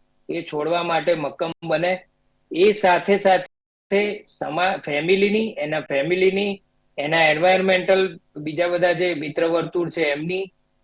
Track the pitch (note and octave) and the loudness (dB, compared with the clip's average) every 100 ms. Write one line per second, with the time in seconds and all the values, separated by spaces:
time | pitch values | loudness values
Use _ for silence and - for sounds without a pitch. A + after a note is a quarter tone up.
0 | _ _ - E3 D#3+ D3+ D3+ E3+ E3+ E3 | _ _ -10 -10 -6 -4 -2 -2 0 0
1 | D3+ E3 C#3+ - E3 - E3 D#3+ F3 F#3 | 0 0 -2 -4 -8 -6 -4 -2 0 -4
2 | - _ _ _ - D#3+ G3+ G3+ F#3 F3 | -8 _ _ _ -6 2 2 4 2 2
3 | F3+ G3+ G3 F#3 - _ _ _ - G3 | 2 2 4 2 0 _ _ _ -4 -2
4 | G#3 - - - C#3+ D#3+ F#3 - - D3 | 0 -4 -12 -10 -6 -2 -2 -2 -4 -2
5 | E3 G3 G3+ G#3+ A3 - D3 D#3 - C#3 | 2 2 2 2 -2 -4 -6 -6 -4 -2
6 | D3+ F#3 F#3 G3 G3+ G3 _ _ _ - | 0 2 2 2 -2 -6 _ _ _ -8
7 | D3 E3 D#3+ D3+ F3+ F#3+ F#3+ F#3 F#3 F#3+ | -2 2 2 4 4 4 2 2 2 2
8 | F#3+ E3 _ - D3+ D3+ F3 F3 F3 E3+ | 2 -4 _ -12 -8 -2 0 2 0 2
9 | F3+ D3+ D3+ D#3+ E3 E3 D#3+ F3+ E3 E3+ | 0 -2 -6 -2 0 0 -2 -2 -4 -2
10 | D3+ D3 E3 F#3 F#3+ _ _ _ | -2 -2 -4 -6 -8 _ _ _